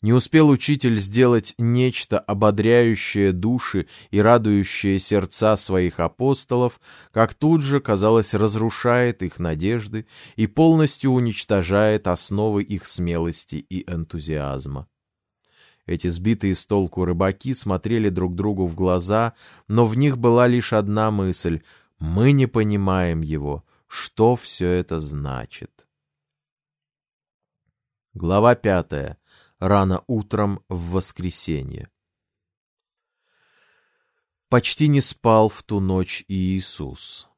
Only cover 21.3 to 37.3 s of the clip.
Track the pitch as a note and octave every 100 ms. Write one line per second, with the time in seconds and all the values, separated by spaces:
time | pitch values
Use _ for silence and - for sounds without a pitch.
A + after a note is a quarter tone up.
21.3 | F2+ F2+ D#2+ _ _ _ _ D#2+ F2 B2
22.3 | C#3+ B2+ A#2 G#2+ G#2 G2 F#2 F2+ E2 D#2
23.3 | D2+ C#2+ C#2+ _ _ _ - - - A2
24.3 | A#2+ - - F2+ F2+ F2 E2 D2+ C#2+ C#2+
25.3 | B1+ A1+ - - _ _ _ _ _ _
26.3 | _ _ _ _ _ _ _ _ _ _
27.3 | _ _ _ _ _ _ _ _ - E2
28.3 | G2 A2+ B2 A2 F#2 E2 D2 C#2 - _
29.3 | _ _ _ F#2 G2+ F#2+ F#2 - A#2 G#2
30.3 | G#2+ G#2 G2 _ F#2 E2+ F#2 - - F2+
31.3 | - - D2+ C2 C2 - _ _ _ _
32.3 | _ _ _ _ _ _ _ _ _ _
33.3 | _ _ _ _ _ _ _ _ _ _
34.3 | _ _ B2 - - D3+ C#3+ B2+ - A#2
35.3 | A2 G#2+ - - G#2 F#2+ F#2 F#2 - -
36.3 | F#2+ F#2 F#2+ F#2 - C#2+ - - - -